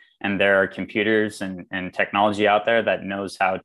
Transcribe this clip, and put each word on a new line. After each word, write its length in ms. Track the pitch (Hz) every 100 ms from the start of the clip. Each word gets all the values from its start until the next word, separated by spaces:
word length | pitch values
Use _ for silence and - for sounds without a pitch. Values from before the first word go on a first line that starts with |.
| _ _
And 200 | 101 98
there 200 | 98 98
are 60 | 95
computers 760 | - 87 110 104 110 107 -
and, 240 | 95 92 -
and 220 | 95 90
technology 520 | - 101 101 107 104 104
out 200 | 104 110
there 180 | 117
that 200 | 104 92 95
knows 320 | 98 98 -
how 200 | 95 92